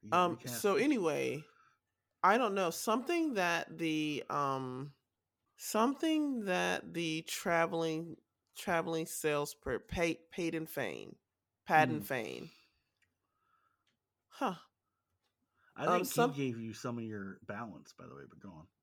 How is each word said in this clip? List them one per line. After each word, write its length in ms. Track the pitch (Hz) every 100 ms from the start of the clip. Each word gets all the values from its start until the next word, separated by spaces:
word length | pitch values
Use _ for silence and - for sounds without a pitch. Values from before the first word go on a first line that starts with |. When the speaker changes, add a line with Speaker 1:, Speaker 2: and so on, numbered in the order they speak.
Speaker 1:
He 80 | 104
got 160 | 170 180
Speaker 2:
Um, 60 | 160
Speaker 1:
recast. 260 | 131 117
Speaker 2:
so 140 | 202 185
anyway, 680 | 269 269 170 143 131 131 156 _ _ _ _ _ _ _
I 160 | 180 220
don't 180 | 240 196
know. 140 | 180
Something 680 | 165 - 226 240 349 320 226
that 420 | 175 170 - 165
the, 460 | 165 156 151 147 -
um, 640 | 143 143 135 131 127 143 _ _ _ _ _ _ _
something 880 | - 214 233 277 320 311 294 254 196
that 480 | 180 180 180 -
the 280 | 170 170 160
traveling, 960 | 156 - - 170 165 165 165 160 165 - _ _ _ -
traveling 480 | - 175 165 165 160
sales 480 | - 156 147 147
per-, 260 | - - 120
Pay-, 400 | - - 170 - -
Peyton 360 | - 170 160 156
Fane, 480 | - 113 64 50 - _ _ _ _ -
Patton 320 | 165 156 151
Speaker 1:
Hmm. 40 |
Speaker 2:
Fane. 480 | 202 131 107 62 - - _ _ _ _ _ _ _ _ _ _ _ _ _ _ _ _ _
Huh. 260 | - 262 170 - _ _ _ _ _ _ _ _ _ _ -
Speaker 1:
I 100 | 147
Speaker 2:
Um, 80 | 180
Speaker 1:
think 120 | 151
Speaker 2:
some- 200 | - 240
Speaker 1:
he 120 | 139 135
gave 80 | 117
you 140 | 113
some 240 | 107 127 120
of 60 |
your 360 | 113 107 98 95
balance, 500 | 104 104 117 78 -
by 120 | - 82
the 80 | 69
way, 80 | 69
but 100 | -
go 100 | 98
on. 160 | 82 80 _